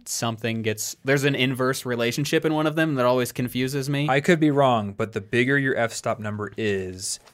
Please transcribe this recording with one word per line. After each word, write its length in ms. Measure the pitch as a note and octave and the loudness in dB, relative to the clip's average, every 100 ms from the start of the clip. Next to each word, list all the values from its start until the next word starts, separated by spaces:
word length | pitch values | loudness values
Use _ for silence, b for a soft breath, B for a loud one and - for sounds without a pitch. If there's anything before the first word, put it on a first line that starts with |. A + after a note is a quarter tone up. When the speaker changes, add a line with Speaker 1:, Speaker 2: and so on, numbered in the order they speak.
| - | -10
Speaker 1:
something 560 | - A#2 A2+ A#2 A2+ | -4 -4 -4 -4 -2
gets, 340 | A2 G#2+ - - | -2 -4 -6 -6
there's 200 | C3 C#3+ | 0 2
an 100 | C#3 | 2
inverse 500 | C#3 B2+ B2+ B2+ C3+ | 2 0 2 -2 -2
relationship 600 | B2+ A#2+ A#2 A#2+ C#3+ D#3+ | -4 -2 0 -2 0 0
in 100 | D#3 | 0
one 100 | D#3 D#3 | 0 0
of 100 | D#3 | 0
them 180 | D#3+ | 0
that 100 | C3+ | 2
always 280 | B2 B2+ B2 | 2 2 0
confuses 580 | - B2 B2 C3 C#3 C3+ | -2 -4 -2 -2 -2 -2
me. 180 | C#3+ A2+ | -2 2
Speaker 2:
I 120 | C3+ | 2
could 180 | C#3+ E3+ | 4 4
be 140 | D#3 | 4
wrong, 400 | C#3+ C3+ A#2 G2+ | 6 4 4 0
but 200 | G2+ A2+ | -4 -4
the 80 | A2 | -6
bigger 380 | G2+ A#2+ B2+ C#3 | -2 0 2 2
your 180 | C3+ B2+ | 2 0
f-stop 440 | A#2 - A#2+ G#2+ | -2 -2 -6 -4
number 320 | G#2+ G#2 G2+ - | -6 -8 -8 -4
is, 600 | A2 G2 F#2 F#2 F#2+ - - | -2 -2 -4 -8 -8 -10 -12